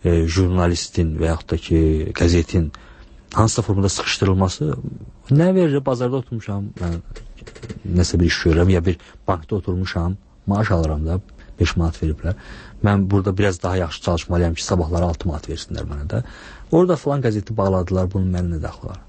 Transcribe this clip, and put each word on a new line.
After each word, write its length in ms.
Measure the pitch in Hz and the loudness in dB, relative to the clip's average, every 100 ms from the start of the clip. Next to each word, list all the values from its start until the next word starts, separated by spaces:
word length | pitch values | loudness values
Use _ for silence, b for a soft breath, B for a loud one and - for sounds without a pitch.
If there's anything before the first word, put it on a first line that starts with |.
e, 220 | 87 85 82 | 4 2 2
jurnalistin 880 | 85 92 90 87 87 - - 82 78 | 2 2 4 2 2 -2 -2 0 0
və 120 | 80 | 0
yaxud 200 | 80 - | -2 -2
da 40 | 87 | -6
ki, 220 | - 82 80 78 78 - | 0 2 4 2 -2 0
qəzetin 520 | 85 87 80 95 80 - B B B B - | 4 4 2 0 0 -4 B B B B -8
hansısa 300 | - 110 - | 2 2 2
formada 260 | 107 98 98 | 0 2 0
sıxışdırılması, 840 | - - - 98 95 95 - 151 - - - - - - | 0 -4 0 2 2 2 0 -4 -4 -8 -12 -16 -20 2
nə 180 | 139 175 | 4 4
verir, 300 | 190 170 139 135 | 4 4 2 0
bazarda 300 | 123 123 135 | 0 0 -2
oturmuşam, 540 | 117 117 - 101 101 - | -4 -8 -6 -6 -6 -6
mən 160 | 87 85 - - - - - - - - - 87 | -6 -6 -8 -16 -18 -18 -20 -18 -14 -12 -2 0
nəsə 200 | 87 85 | 2 2
bir 60 | 85 | 2
iş 120 | - | 2
görürəm, 260 | 90 80 87 | 2 4 4
ya 120 | 92 | 4
bir 120 | 85 85 B B - | 2 -2 B B -4
bankda 280 | 90 78 107 | -4 -2 -4
oturmuşam, 600 | 95 90 92 90 85 95 - _ - | -2 -4 -2 -2 -2 -4 -10 _ -2
maaş 240 | 101 110 | 0 2
alıram 360 | 90 80 78 78 | 2 0 -2 -2
da, 140 | 95 - - B - | -2 -4 -20 B -2
beş 160 | 85 - | 0 2
manat 260 | 82 - | 0 0
veriblər. 320 | 80 76 85 95 B B B B | -4 -2 -4 -6 B B B B
Mən 200 | 104 101 95 | 2 2 2
burada 280 | 98 95 95 | 2 2 0
biraz 240 | 101 92 | 0 0
daha 140 | 90 92 | -2 -2
yaxşı 260 | 85 - | -2 -4
çalışmalıyam 520 | - 85 - 87 85 | -2 -2 0 0 2
ki, 100 | 82 | 0
sabahları 400 | - 92 85 87 | -2 0 0 0
altı 240 | 87 80 85 | 0 -2 -4
manat 200 | 73 - | -6 -8
versinlər 380 | 76 - 73 71 | -10 -8 -8 -8
mənə 220 | 71 73 | -8 -4
də. 120 | 107 123 B B B B | -4 -4 B B B B
Orada 240 | 165 180 160 | 4 4 2
filan 260 | - 143 | 0 0
qəzeti 340 | 123 107 104 107 | 0 0 -4 0
bağladılar, 540 | 98 95 90 92 92 | 2 2 2 0 0
bunun 220 | 98 92 | 0 0
mənə 220 | 90 87 82 | 0 -2 -4
nə 60 | |
dəxli 260 | 78 - 82 | -6 -10 -14
var? 80 | 92 | -14